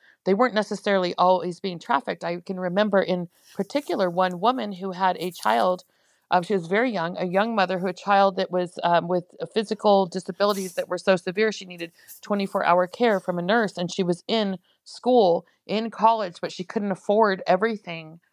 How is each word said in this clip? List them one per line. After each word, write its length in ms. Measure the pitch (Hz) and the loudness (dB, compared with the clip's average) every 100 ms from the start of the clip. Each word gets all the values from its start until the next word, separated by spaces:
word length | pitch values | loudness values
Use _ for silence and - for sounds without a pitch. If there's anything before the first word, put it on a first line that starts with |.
| _ _ | _ _
They 80 | - | 0
weren't 200 | 196 247 | 2 2
necessarily 600 | 202 202 202 214 196 180 - | 0 -2 -4 0 0 0 2
always 440 | 180 185 180 175 | 4 4 0 -6
being 180 | 196 175 | -8 -8
trafficked. 460 | - 269 226 175 | -2 -2 -2 -6
I 160 | 170 175 | -6 -8
can 180 | 175 190 | -8 -6
remember 440 | 180 185 214 196 | -2 0 2 2
in 260 | 175 180 170 _ _ | 2 -2 -4 _ _
particular 540 | - 196 294 294 330 240 | -8 -4 -4 -4 -2 0
one 320 | 170 185 175 | 0 -2 0
woman 320 | 214 262 208 | -2 -2 -6
who 200 | 180 196 | -8 -8
had 240 | 175 190 180 | -2 -2 0
a 100 | 180 | -6
child. 540 | - 214 233 190 185 - _ _ _ _ | -4 0 2 2 0 -6 _ _ _ _
Um, 120 | 180 | -2
she 120 | 175 | 0
was 120 | 196 165 | -2 0
very 240 | 196 262 | 0 0
young, 260 | 196 165 180 | -2 -6 -4
a 60 | 185 | -2
young 280 | 185 226 | 0 0
mother 240 | 220 185 185 | 0 0 -2
who 80 | 190 | -4
had 80 | |
a 40 | 175 | -6
child 380 | 202 202 196 190 | 2 4 4 2
that 140 | 185 | -2
was, 280 | 180 180 - | -2 -4 -2
um, 240 | 175 170 170 | 2 2 2
with 180 | 180 175 - 165 | -2 -4 -12 -6
physical 520 | 226 208 214 214 196 185 | -4 -4 0 4 4 2
disabilities 680 | 185 - 180 202 202 185 | -4 -10 -2 0 0 -6
that 140 | - - | -8 -6
were 100 | 175 | -4
so 160 | - 185 | 2 0
severe 360 | - 180 220 | 0 -2 -2
she 140 | 202 185 | -2 -14
needed 260 | 175 170 _ - - | -12 -14 _ -20 -20
twenty-four 420 | - 208 196 196 | -4 -2 0 0
hour 220 | - 180 180 | 2 4 2
care 320 | - 240 190 | 2 2 2
from 180 | - 175 | 0 -4
a 40 | |
nurse, 340 | 175 233 208 - | 0 2 0 -4
and 160 | 175 | -6
she 100 | - | -2
was 220 | 175 170 - | -2 -2 -2
in 320 | 226 202 185 _ _ | -2 -2 -4 _ _
school, 640 | - - 240 247 190 170 - _ - | -20 -6 2 4 4 2 -4 _ -6
in 240 | 202 226 | -4 -4
college, 500 | - 220 226 190 170 | 2 2 2 -2 -6
but 100 | 170 | -10
she 120 | - | -8
couldn't 260 | 175 220 202 | -8 -4 -4
afford 500 | 185 - 208 214 190 - | -4 0 4 4 2 0
everything. 720 | 180 220 214 - 165 156 170 _ | 2 2 -4 -10 -14 -14 -20 _